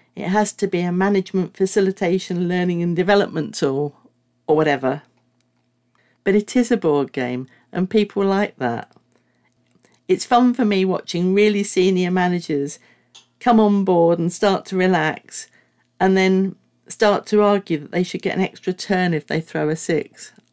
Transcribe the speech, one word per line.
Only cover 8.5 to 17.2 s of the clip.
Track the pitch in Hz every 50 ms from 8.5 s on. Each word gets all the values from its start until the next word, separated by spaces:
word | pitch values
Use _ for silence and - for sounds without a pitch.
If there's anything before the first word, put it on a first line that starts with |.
| - -
that. | 131 123 117 113 - - _ _ _ _ _ _ _ _ _ _ _ _ _ _ _ _ _ _ _ _ _ _ _
It's | - 185 190 -
fun | - 262 240 254 247 240
for | 233 240
me | 208 202 190 190
watching | 190 180 - - - - 170 175 185 190
really | 202 208 214 208 202 202
senior | 202 - 190 180 190 190 180 180 175
managers | 180 185 180 180 175 175 170 - 160 143 139 143 - - _ _ _ _ _ _ _ - _ _ _ _
come | - 247 233 220
on | 214 208 202 202 196
board | 190 185 170 170 170 170 170
and | 165 175
start | 180 - - 202 196 - -
to | - 190
relax, | 185 185 185 185 165 156 156 - - - - - - - - _ _ _ _ _ _ _ _ _ -
and | 180 190 190 190
then | 190 190 190 190 190 196 - - _ _ _ _ _
start | - - - 220 208 202 -